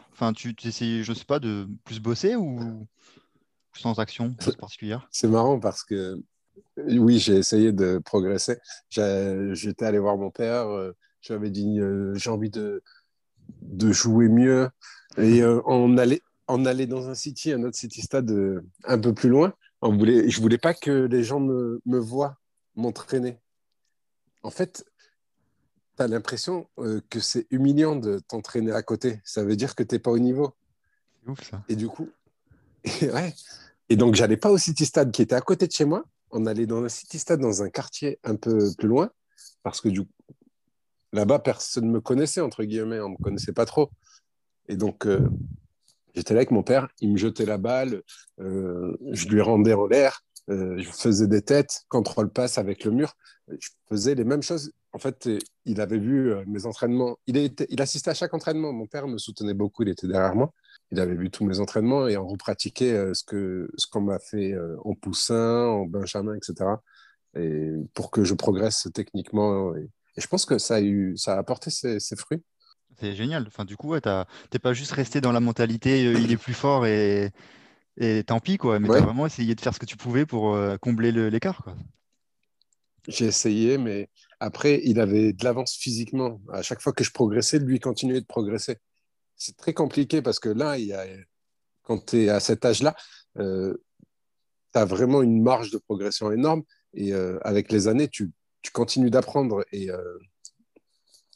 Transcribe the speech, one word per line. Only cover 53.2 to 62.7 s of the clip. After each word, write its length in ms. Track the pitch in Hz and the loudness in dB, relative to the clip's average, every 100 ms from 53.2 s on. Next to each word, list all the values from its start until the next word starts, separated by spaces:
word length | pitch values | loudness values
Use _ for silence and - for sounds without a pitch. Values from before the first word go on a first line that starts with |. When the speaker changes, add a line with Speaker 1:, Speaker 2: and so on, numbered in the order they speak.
| _ _ - | _ _ -18
Speaker 2:
Je 220 | 76 - _ - | -16 -16 _ -6
faisais 280 | 107 113 135 | -2 0 0
les 80 | 113 | 0
mêmes 160 | 147 | 0
choses. 280 | 139 170 143 - _ | -2 -6 -8 -18 _
En 80 | - | -10
fait, 280 | 135 - 123 | -8 -6 -4
euh, 120 | 104 - _ - | -4 -6 _ -6
il 140 | 104 | -4
avait 180 | 101 110 | -2 -2
vu, 320 | 107 139 127 | 0 0 2
euh, 100 | 101 95 | -2 -4
mes 180 | 104 113 | -8 -8
entraînements. 520 | 107 120 123 123 117 - | -4 -2 0 -2 -4 -2
Il 100 | 131 | 0
était, 280 | 143 - 143 | 0 -2 -6
il 120 | 127 | -2
assistait 280 | 135 156 170 | -2 -4 -4
à 40 | |
chaque 200 | 156 175 | -4 -4
entraînement. 400 | 165 165 156 156 | -6 -4 -4 -4
Mon 140 | 120 110 | -6 -10
père 200 | 147 139 | -10 -8
me 100 | 113 | -8
soutenait 360 | - 107 104 | -10 -8 -4
beaucoup. 300 | 101 104 - | -2 -2 -2
Il 60 | 104 | -4
était 180 | 90 90 | -2 -2
derrière 280 | 92 95 98 | 2 2 2
moi. 160 | 147 - _ _ - | 0 -4 _ _ -8
Il 80 | 92 | -2
avait 160 | 90 87 | -2 -2
vu 140 | 95 | -6
tous 140 | - 101 | -2 -2
mes 140 | 95 | 0
entraînements 480 | 101 113 113 139 127 | -2 0 0 2 0
et 100 | 101 | -2
on 100 | 92 | -4
repratiquait, 640 | 101 - 98 - | -8 -6 -6 -6